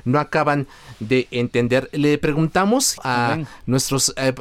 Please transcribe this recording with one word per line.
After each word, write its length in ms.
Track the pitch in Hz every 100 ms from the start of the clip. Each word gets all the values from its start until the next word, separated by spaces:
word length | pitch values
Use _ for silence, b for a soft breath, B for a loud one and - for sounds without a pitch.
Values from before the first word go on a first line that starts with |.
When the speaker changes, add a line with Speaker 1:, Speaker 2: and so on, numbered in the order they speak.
| 120
Speaker 1:
no 120 | 147
acaban 480 | 143 156 147 143 135 B B 117
de 260 | 110 131 -
entender. 580 | 123 120 120 120 131 131
Le 260 | 151 147 147
preguntamos 760 | 151 147 160 180 196 254 - -
a 300 | 131 123 120
Speaker 2:
Amén. 140 | 160 143 B -
Speaker 1:
nuestros, 480 | 127 - 135 135 135
eh, 180 | 135 131